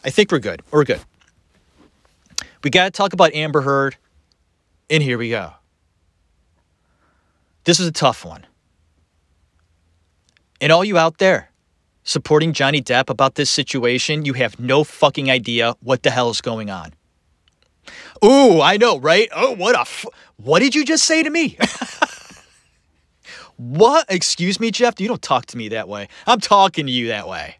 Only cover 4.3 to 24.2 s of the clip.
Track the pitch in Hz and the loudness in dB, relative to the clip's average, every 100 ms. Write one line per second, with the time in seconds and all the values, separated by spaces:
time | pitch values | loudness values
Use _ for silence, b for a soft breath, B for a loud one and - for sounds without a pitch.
4.3 | _ _ _ _ _ _ 156 143 120 117 | _ _ _ _ _ _ -2 0 -4 -4
5.3 | 113 85 _ _ _ _ _ _ _ _ | -6 -8 _ _ _ _ _ _ _ _
6.3 | _ _ _ _ _ _ _ _ _ _ | _ _ _ _ _ _ _ _ _ _
7.3 | _ _ _ - 170 175 - 135 117 85 | _ _ _ -2 0 0 0 -2 -2 -12
8.3 | 143 - _ _ _ _ _ _ _ _ | -20 -20 _ _ _ _ _ _ _ _
9.3 | _ _ _ _ _ _ _ _ _ _ | _ _ _ _ _ _ _ _ _ _
10.3 | _ _ _ 147 165 202 175 165 160 190 | _ _ _ 2 2 4 2 0 2 2
11.3 | 156 - _ _ _ _ _ - 160 - | 2 -4 _ _ _ _ _ -8 -8 -2
12.3 | 151 165 156 139 147 123 123 131 123 135 | -2 0 -2 -2 -2 -2 -2 -2 0 -2
13.3 | - 139 - 139 135 120 123 - 151 147 | 0 -4 -2 -4 -2 -2 -2 -4 -4 -4
14.3 | 123 120 - 123 143 151 - 147 135 139 | -4 -4 -4 0 0 0 2 0 2 -2
15.3 | 131 117 117 117 - 120 127 147 123 120 | -2 -2 -2 -2 -4 -4 -2 0 0 -2
16.3 | 107 - 113 104 92 80 78 _ _ _ | -4 -8 -10 -10 -12 -14 -20 _ _ _
17.3 | _ _ _ _ _ B B B B 208 | _ _ _ _ _ B B B B 6
18.3 | 269 269 165 151 202 233 160 135 175 220 | 8 8 6 4 4 2 2 2 2 2
19.3 | 156 254 156 185 240 123 - - b b | 0 -2 -2 0 0 -2 -8 -16 b b
20.3 | _ 107 160 269 285 277 320 - 320 311 | _ 0 2 2 0 -2 0 0 0 0
21.3 | 311 302 - 233 - 240 - - - - | -2 -4 -4 -6 -6 -14 -6 -6 -6 -20
22.3 | - _ _ _ _ _ _ _ _ B | -20 _ _ _ _ _ _ _ _ B
23.3 | B B _ 120 143 220 302 311 190 | B B _ -10 2 4 4 0 -4